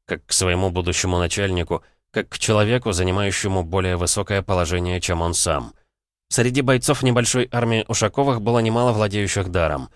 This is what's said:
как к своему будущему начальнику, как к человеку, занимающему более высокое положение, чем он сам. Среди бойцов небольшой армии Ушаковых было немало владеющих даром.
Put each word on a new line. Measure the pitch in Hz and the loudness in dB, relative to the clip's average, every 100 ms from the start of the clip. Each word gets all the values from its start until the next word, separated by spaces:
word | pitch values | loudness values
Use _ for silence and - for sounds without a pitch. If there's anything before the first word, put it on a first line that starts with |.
| - | -10
как | 80 - | -10 -4
к | |
своему | - 92 90 95 | -2 0 0 0
будущему | 87 87 85 92 87 | -2 -2 -2 0 0
начальнику, | 87 - 101 90 85 123 - _ _ | 0 -2 -2 -2 -2 -4 -6 _ _
как | - 98 | -6 -6
к | - | -4
человеку, | - 107 104 123 120 | 0 2 2 0 0
занимающему | 87 92 95 101 95 104 95 | 0 0 0 0 -2 -2 -2
более | 85 92 92 87 | 0 -2 0 0
высокое | 85 - 101 98 | 0 -2 -2 -2
положение, | 92 92 85 90 90 90 | 0 0 0 0 -2 -2
чем | 87 85 | -2 0
он | 85 | 0
сам. | 85 - 73 60 - _ _ _ _ _ | 0 0 -2 -4 -14 _ _ _ _ _
Среди | - 123 127 | -2 0 0
бойцов | 131 127 - 143 | 2 2 2 0
небольшой | 131 120 120 127 123 | 2 2 2 0 0
армии | 120 117 113 107 | 0 0 0 0
Ушаковых | 113 107 - 139 120 | 0 0 2 0 0
было | 107 117 | 2 2
немало | 113 113 123 | 2 2 2
владеющих | 107 107 104 101 - 90 | 2 0 0 -2 -2 -2
даром. | 90 80 135 127 | 0 0 0 -6